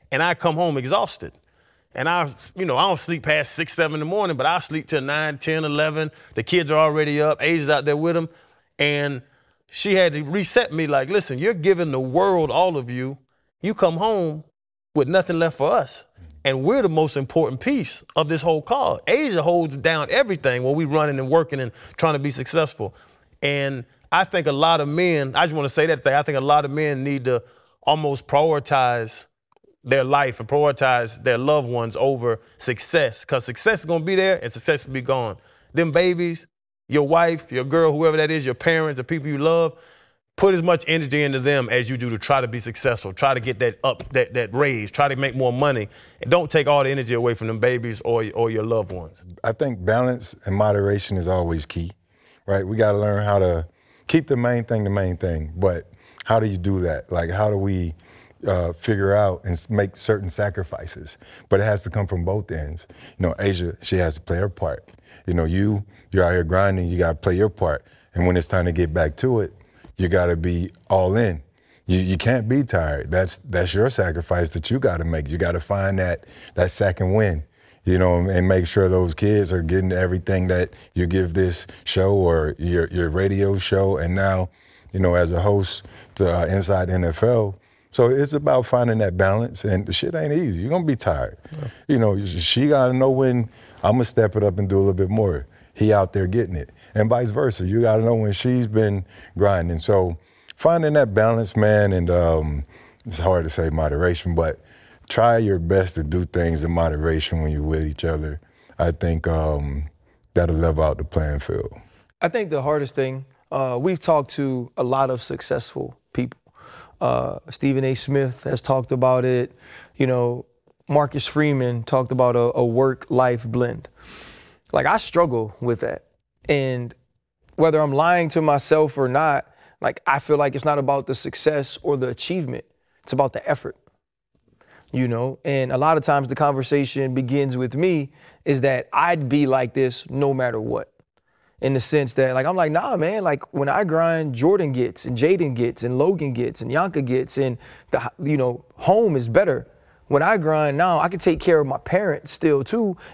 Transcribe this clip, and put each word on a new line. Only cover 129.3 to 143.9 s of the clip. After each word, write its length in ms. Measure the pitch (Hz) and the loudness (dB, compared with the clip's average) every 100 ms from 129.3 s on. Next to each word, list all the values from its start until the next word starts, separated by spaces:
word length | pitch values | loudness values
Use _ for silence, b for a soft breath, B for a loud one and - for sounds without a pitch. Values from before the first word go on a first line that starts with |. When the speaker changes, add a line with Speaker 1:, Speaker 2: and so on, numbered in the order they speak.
| 139 - b b _ | 0 -4 b b _
Speaker 3:
like, 200 | 123 - - | -4 -2 0
I 120 | 139 | 0
feel 180 | - 147 | 2 2
like 180 | 135 139 | 2 0
it's 100 | 151 | 0
not 140 | 143 | 0
about 260 | 135 139 131 | 0 -2 -2
the 100 | 123 | -6
success 640 | - - 151 147 131 - | -8 -2 0 0 -2 -6
or 140 | - 139 | -4 -2
the 100 | 127 | -4
achievement. 560 | 120 - 180 131 123 - _ _ _ | -6 -6 -4 -6 -8 -14 _ _ _
It's 100 | - | -4
about 200 | 139 135 | 0 0
the 140 | - - | -2 -4
effort, 260 | 143 - - _ _ _ _ _ _ _ _ b b b | -4 -6 -14 _ _ _ _ _ _ _ _ b b b
you 160 | 127 123 | -4 -2
know? 300 | 117 131 - | -2 -4 -6
And 300 | 160 135 127 | -2 -2 0
a 40 | 127 | 2
lot 200 | 151 160 | 2 2
of 60 | |
times 260 | 160 143 127 | 2 0 0
the 60 | 131 | 0
conversation 800 | 147 135 127 143 135 139 135 | 2 0 0 0 0 -2 -2
begins 440 | 127 123 143 139 127 | -2 -2 0 -2 -2
with 180 | 127 131 | -4 -2
me 360 | 185 160 135 b b b - | 0 0 -4 b b b -2
is 160 | 135 | 0
that 260 | 135 127 - | 2 0 -2
I'd 340 | - 170 170 131 | 0 2 0 0
be 180 | 147 139 | 2 2
like 280 | 131 123 | 2 0
this 360 | 135 127 - - | 0 -2 -2 -8
no 240 | 135 139 | -2 -2
matter 280 | 131 123 113 | 0 -2 -4
what. 280 | 60 - - _ _ _ _ _ _ _ | -4 -6 -8 _ _ _ _ _ _ _
In 120 | 135 | -2
the 60 | 135 | 0
sense 340 | - 151 127 135 | 0 0 0 0
that, 180 | 131 | 2
like, 120 | 127 143 | 2 0
I'm 120 | 185 | 0
like, 160 | 156 | 0
"Nah, 240 | 160 269 190 | 0 -2 -2
man, 260 | 160 214 | -2 0
like, 300 | 175 143 - | -2 -2 -4
when 160 | 139 139 | -4 -2
I 160 | 139 | 0
grind, 500 | 190 | 0